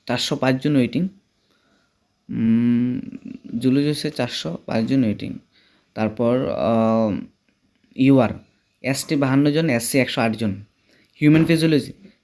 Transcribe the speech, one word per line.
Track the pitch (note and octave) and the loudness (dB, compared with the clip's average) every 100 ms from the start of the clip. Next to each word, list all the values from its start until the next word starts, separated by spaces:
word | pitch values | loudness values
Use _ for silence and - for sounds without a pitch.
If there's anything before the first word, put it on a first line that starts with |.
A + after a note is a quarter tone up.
| - | -8
চারশো | B2 - C#3 | -6 -4 -2
পাঁচ | B2+ C3 | 0 0
জন | D3+ C#3+ | 0 0
ওয়েটিং, | A#2+ C#3+ F#3 - _ _ _ _ _ _ _ _ _ _ - | 0 -2 -4 -6 _ _ _ _ _ _ _ _ _ _ -12
উম, | A#2 A2+ A2+ A#2+ A#2+ B2 B2 - - - - - A#2 | -4 0 2 2 2 0 -4 -10 -14 -16 -18 -12 -4
জুলজি | C3 C3+ C#3+ | 0 0 0
হচ্ছে | D3 D3+ | -2 -6
চারশো | - B2 - D#3+ E3+ - | -6 -6 -6 -8 -10 -6
পাঁচ | A2+ A2+ | -4 0
জন | C3+ | 0
ওয়েটিং, | A#2 G2 G2 - - _ _ _ _ | 0 -2 -8 -12 -18 _ _ _ _
তারপর, | - A2 A2 A#2 B2+ C#3 | -4 -4 0 0 0 -2
আহ, | G1+ D#2 A2+ A2+ A2+ A2 F#2 - _ _ _ _ _ _ - | -2 0 2 2 2 0 -2 -8 _ _ _ _ _ _ 0
ইউআর, | C3 C3+ A2 F#2 - _ _ _ | 4 6 4 -2 -16 _ _ _
এসটি | B2 C3+ - D3+ | -6 -6 -4 -2
বাহান্ন | C3+ C3+ D3 | 2 2 2
জন, | D3 E3 | 2 0
এসসি | A#2 A2+ C#3 | 0 0 0
একশো | B2 - | 0 0
আট | A#2 A2 | -2 0
জন, | A2 G2 G2+ _ _ _ _ _ | -4 -4 -10 _ _ _ _ _
হিউম্যান | D3+ D#3 E3 | 4 4 4
ফিজিওলজি | E3 D#3+ D3+ - - - _ | 2 2 2 -2 -10 -20 _